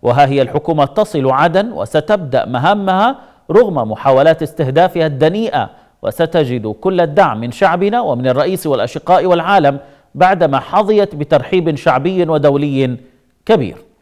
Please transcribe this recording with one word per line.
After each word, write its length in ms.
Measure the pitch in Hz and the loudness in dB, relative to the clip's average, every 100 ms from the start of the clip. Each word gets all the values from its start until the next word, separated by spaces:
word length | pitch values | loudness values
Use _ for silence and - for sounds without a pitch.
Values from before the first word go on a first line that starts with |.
وها 240 | 117 123 139 | 0 2 2
هي 140 | 139 | 2
الحكومة 440 | 127 151 - 156 139 | 0 -2 -4 -2 0
تصل 460 | - 208 156 135 | 0 -2 -2 0
عدن 400 | 131 165 170 220 | 2 2 0 -4
وستبدأ 720 | 127 98 160 220 208 156 123 - | -6 -4 -4 0 -2 0 -4 -2
مهامها 720 | 123 151 208 196 185 226 277 - _ _ | -2 0 0 0 0 0 -2 -14 _ _
رغم 400 | 196 233 156 110 | 2 2 0 -4
محاولات 500 | 107 139 131 151 160 | -2 2 4 4 2
استهدافها 640 | 151 - 139 139 180 180 160 | -2 -4 -2 2 0 0 -4
الدنيئة، 640 | 135 156 202 226 143 110 - _ _ | 0 0 0 -4 -4 -6 -10 _ _
وستجد 680 | - - 165 170 135 123 107 | -8 -4 -2 0 0 -2 -6
كل 340 | 107 190 185 | -4 -2 0
الدعم 380 | 170 147 175 110 | 0 2 0 0
من 120 | 120 | -8
شعبنا 500 | - 190 175 196 240 | 0 0 2 0 0
ومن 260 | 214 123 127 | -2 -2 0
الرئيس 400 | 127 147 185 156 | 0 0 -2 -2
والأشقاء 580 | 131 120 156 - 180 180 | -2 -2 -6 0 2 4
والعالم 540 | 175 165 202 143 139 - _ _ 135 | 0 2 2 2 0 -10 _ _ 0
بعدما 440 | 180 190 165 135 | 2 4 0 0
حظيت 560 | - 185 208 214 202 147 | 0 -2 2 2 0 -4
بترحيب 600 | 147 151 120 185 165 143 | 0 0 2 -2 0 -2
شعبي 480 | - 131 147 190 170 | 0 0 0 -2 0
ودولي 680 | 156 147 143 147 135 131 120 - _ _ _ - | 2 2 2 -2 -2 -2 -4 -14 _ _ _ 0
كبير. 300 | 220 107 - - _ | 0 0 -8 -20 _